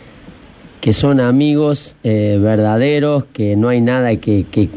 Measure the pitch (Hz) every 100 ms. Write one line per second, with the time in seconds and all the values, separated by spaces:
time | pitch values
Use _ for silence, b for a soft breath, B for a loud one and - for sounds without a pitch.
0 | B B B - - - - - - 107
1 | 143 139 123 127 147 147 151 143 - -
2 | 117 107 104 101 104 107 107 110 135 147
3 | 147 147 - - 104 104 117 123 117 127
4 | 123 110 - 101 92 - 104